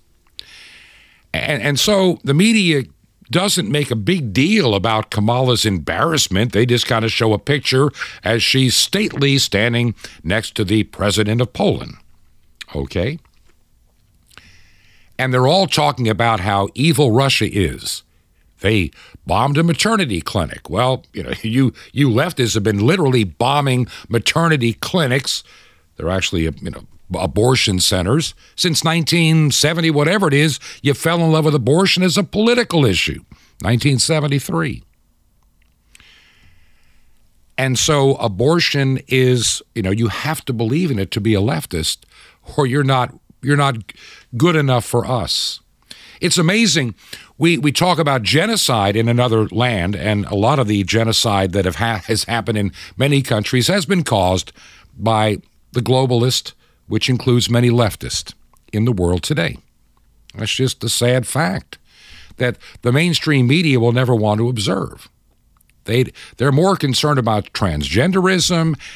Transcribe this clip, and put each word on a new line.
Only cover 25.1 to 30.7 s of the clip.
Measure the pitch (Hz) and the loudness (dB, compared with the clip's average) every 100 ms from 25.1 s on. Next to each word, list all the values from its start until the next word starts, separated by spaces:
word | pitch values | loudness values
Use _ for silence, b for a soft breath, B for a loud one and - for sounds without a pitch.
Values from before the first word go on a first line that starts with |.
| 135 - - - b b b b - | 0 -2 -8 -10 b b b b -8
They're | 82 | -4
actually, | 92 - 87 | -2 -2 -2
you | 80 73 - | -2 -4 -10
know, | 69 73 - - 87 | -12 -16 -20 -10 -6
abortion | 87 85 120 127 - 92 | -2 2 2 2 0 0
centers | - 92 87 147 - - b | 0 0 2 0 -2 -8 b
since | b 185 147 | b -2 0
nineteen | 160 165 143 170 160 160 151 | 0 0 0 2 4 4 4
seventy, | - 147 170 165 | 2 0 0 0
whatever | 147 147 208 175 | 2 2 2 2
it | |
is. | 139 151 131 B | 2 2 0 B